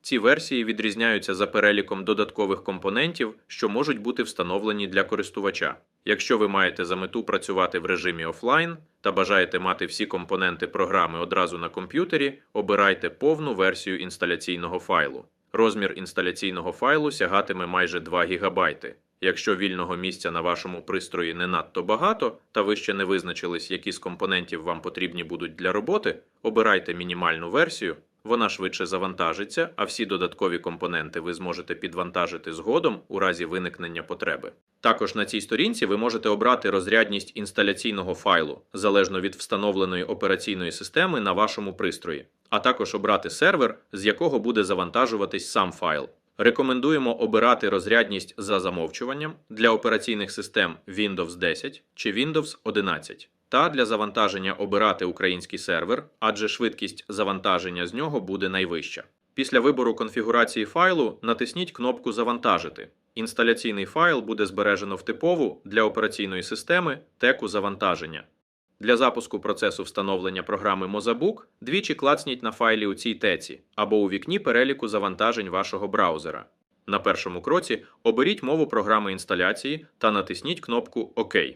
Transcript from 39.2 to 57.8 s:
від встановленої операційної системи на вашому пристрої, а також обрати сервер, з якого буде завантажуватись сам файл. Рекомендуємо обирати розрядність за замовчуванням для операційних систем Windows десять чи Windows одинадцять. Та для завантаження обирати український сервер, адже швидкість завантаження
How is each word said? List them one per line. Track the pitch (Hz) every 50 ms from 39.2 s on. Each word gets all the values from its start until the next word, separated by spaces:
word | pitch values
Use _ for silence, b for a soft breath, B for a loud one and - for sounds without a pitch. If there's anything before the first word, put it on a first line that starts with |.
від | 92 98 90
встановленої | - - - 113 98 104 104 95 98 92 90 92 90 87
операційної | - 104 - - 95 95 92 - 110 101 92 90 85
системи | - - 101 - - 156 180 185 165 123
на | 104 98
вашому | 87 95 107 104 - - 104 98
пристрої, | 95 - 101 87 - - - 87 78 71 - _ _ _ _ _
а | 110 104
також | - 127 123 - 104 - -
обрати | 101 98 104 101 95 - -
сервер, | - - 151 185 196 156 127 - - - _ _
з | - 98 98
якого | 107 104 - 165 160 139 117
буде | 104 117 117 107 98
завантажуватись | 90 98 90 90 85 - 117 131 120 113 104 101 92 - 95 - -
сам | - 113 95 90
файл. | 85 - 92 82 78 73 65 - _ _ _ _ _ -
Рекомендуємо | 104 120 - - 135 131 127 127 127 147 160 143 131 120 -
обирати | - 117 110 107 107 117 123 120 - 113 98
розрядність | 101 95 90 104 113 117 117 - 101 92 87 - -
за | - 98 98 101 95
замовчуванням | 92 92 90 87 80 80 - - 123 127 139 143 151 156 160 _ _ _
для | 110 107 113 117
операційних | 113 107 - 113 110 107 - - 113 104 98 92
систем | - - - - - 110 95 87 78 - _ -
Windows | 92 101 104 101 98 90 87 82 87
десять | 87 90 85 78 - - 139 143 - _ _ _
чи | - - 113
Windows | 95 110 135 156 156 160 151 - - _ _
одинадцять. | 110 98 104 98 95 82 73 - - - - - _ _ _ _ _
Та | - 131 156 175
для | 147 135 120
завантаження | 107 113 104 107 104 95 113 107 98 98 95 92 95
обирати | - - 101 98 101 101 107 104 92 - 92
український | 90 82 - 98 92 90 90 87 - - 90
сервер, | - - 90 80 82 92 120 - - - _ _
адже | 110 110 107 101 107 104
швидкість | - - 120 113 - - 104 92 - - - -
завантаження | 104 98 104 98 98 95 95 104 92 87 90 92 87 87